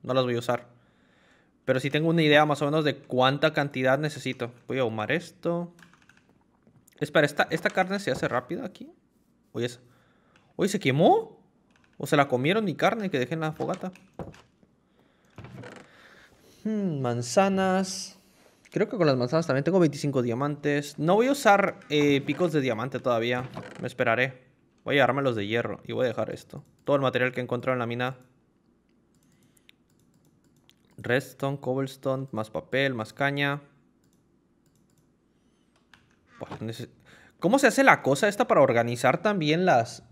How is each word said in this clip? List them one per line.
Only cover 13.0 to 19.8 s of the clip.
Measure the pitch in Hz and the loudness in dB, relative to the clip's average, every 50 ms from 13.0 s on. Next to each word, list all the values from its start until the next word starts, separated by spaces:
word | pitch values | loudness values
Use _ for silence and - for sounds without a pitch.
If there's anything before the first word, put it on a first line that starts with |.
| 208 185 | -6 -4
que | - 135 | -2 -2
dejé | 123 - 165 | -2 -2 -4
en | 160 | -6
la | 160 156 | -6 -6
fogata? | 151 - 131 143 175 180 - 185 185 - _ _ _ - - - - - _ _ _ _ _ _ _ _ _ _ _ _ _ _ _ _ _ _ _ - - 123 123 127 - - - - - _ _ - - - - - - _ _ _ _ - _ _ _ | -6 -6 -6 -6 -6 -6 -8 -12 -12 -14 _ _ _ -16 -16 -16 -16 -20 _ _ _ _ _ _ _ _ _ _ _ _ _ _ _ _ _ _ _ -20 -20 -18 -18 -18 -18 -18 -20 -20 -20 _ _ -20 -20 -20 -20 -20 -20 _ _ _ _ -20 _ _ _
Hmm, | 214 220 208 202 185 156 139 | -4 -2 -2 -2 -2 -2 0
manzanas. | 131 123 120 120 120 120 - 196 196 196 196 190 190 190 185 190 190 185 - - - - - _ _ _ _ _ _ _ _ _ _ _ | 0 0 -2 -2 -4 0 2 2 4 4 2 0 2 2 0 0 -2 -4 -6 -12 -12 -14 -18 _ _ _ _ _ _ _ _ _ _ _
Creo | - - 202 | -2 -2 -2
que | 214 - | -2 0
con | 214 170 | 0 2
las | 151 135 | 2 2
manzanas | 127 120 127 - 160 170 | 2 0 0 0 -2 0
también | - 131 135 143 | 0 -2 0 0
tengo | 170 180 | 2 2
veinticinco | 190 | 4